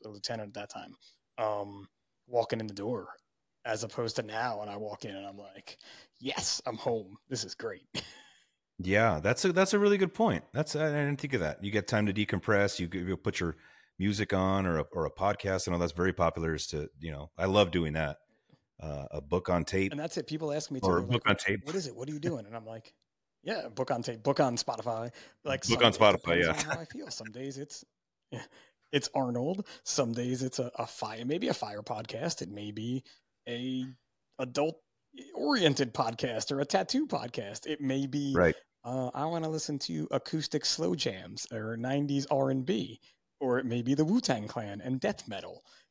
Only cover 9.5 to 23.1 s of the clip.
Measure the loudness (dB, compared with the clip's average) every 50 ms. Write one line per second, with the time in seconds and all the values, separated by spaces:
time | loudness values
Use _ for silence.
9.5 | 6 6 4 6 6 6 6 6 6 6 4 0 2 2 4 4 4 2 -2 -4
10.5 | -2 -2 -2 0 0 0 2 2 2 2 2 0 0 -2 -2 0 0 2 2 0
11.5 | -2 -4 -6 0 0 0 0 2 2 4 4 4 2 2 0 0 0 0 4 4
12.5 | 6 6 6 4 2 -2 -4 -2 -2 -4 -2 -2 -4 -2 -2 -2 -2 0 -2 -2
13.5 | -2 -4 -12 -20 -20 -20 _ _ _ 0 0 2 2 2 0 2 2 4 4 4
14.5 | 4 2 2 2 2 2 0 0 -2 -2 -2 -2 0 0 2 2 2 2 0 0
15.5 | 0 0 0 0 2 2 2 0 2 2 2 2 4 4 2 2 4 2 -2 -2
16.5 | -2 -2 -4 -4 -4 -6 -6 -6 -10 -10 -8 -8 -8 -8 -10 -12 _ -2 0 6
17.5 | 8 8 6 8 6 2 2 2 0 0 0 0 -2 -8 _ _ _ _ _ _
18.5 | -20 _ _ _ _ -12 -10 -8 -8 -8 -8 -8 -8 -10 -2 0 0 0 2 2
19.5 | 2 2 2 2 2 2 2 0 0 -4 -6 -4 -6 -6 -6 -4 -6 -4 -4 -2
20.5 | -2 -4 -4 -4 -6 0 2 4 4 4 2 2 0 2 4 2 2 2 2 0
21.5 | -2 -2 -2 -4 -4 -4 -4 -6 -8 -10 -8 -8 -8 -4 -4 -4 -4 -4 -8 -10
22.5 | -12 -12 -12 -12 -14 -14 -16 -18 _ _ _ _